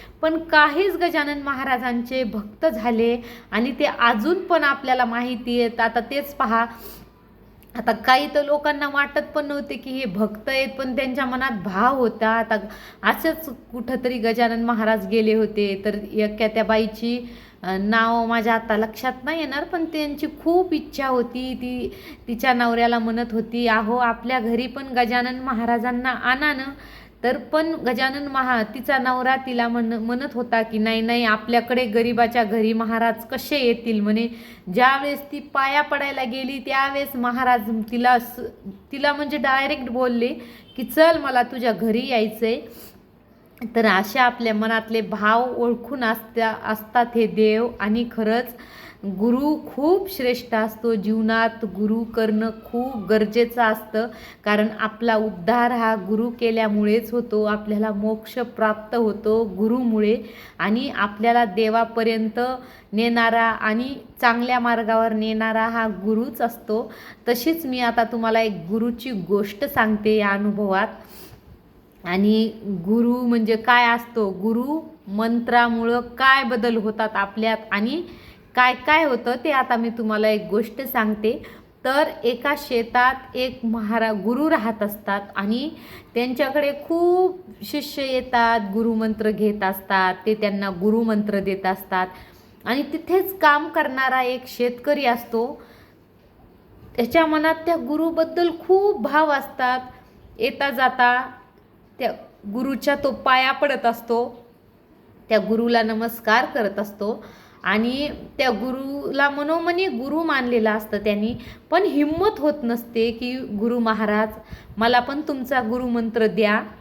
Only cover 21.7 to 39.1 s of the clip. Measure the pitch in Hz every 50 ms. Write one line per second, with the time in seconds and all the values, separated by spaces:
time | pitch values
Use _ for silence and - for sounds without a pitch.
21.7 | 254 247 233 - - - - 339 285 - - - 233 240 269 262 240 240 240 233
22.7 | 233 233 233 233 240 233 220 226 220 233 240 233 220 226 220 220 240 240 240 226
23.7 | 214 220 214 208 240 247 247 233 233 - - 247 262 247 220 233 233 233 254 247
24.7 | 254 269 269 269 247 247 240 214 247 247 240 254 254 254 262 269 247 220 233 233
25.7 | 240 233 226 247 247 240 254 262 240 - - 247 254 269 302 302 277 262 269 277
26.7 | 277 - - - - - - - - - - 247 262 294 - - - 311 320 330
27.7 | 320 - - 247 240 269 262 262 269 285 285 277 269 269 262 254 247 226 214 220
28.7 | - 262 - - 269 262 247 254 254 254 247 262 269 262 262 262 247 233 233 233
29.7 | 233 240 233 226 233 220 226 233 247 247 285 285 - 240 233 240 233 226 220 220
30.7 | 208 214 214 226 226 226 226 233 233 240 240 220 214 214 - 233 240 233 233 247
31.7 | 247 254 254 214 208 233 226 240 240 240 233 226 240 240 220 196 220 226 214 220
32.7 | 226 226 226 220 226 226 233 233 226 226 - - 262 254 - - 302 285 254 233
33.7 | 233 233 - 233 220 208 202 208 214 226 233 233 - - - - - - - 185
34.7 | 180 240 247 262 277 269 285 285 285 285 - - 294 285 - - - 277 269 269
35.7 | 277 294 294 294 294 277 285 277 269 262 262 226 254 262 262 254 277 262 - 269
36.7 | 269 269 269 277 277 277 277 277 269 247 240 247 240 254 262 247 247 240 208 226
37.7 | 226 220 214 - 240 240 247 247 254 233 240 - - 247 - - - - - 196
38.7 | - - - - 277 269 285 294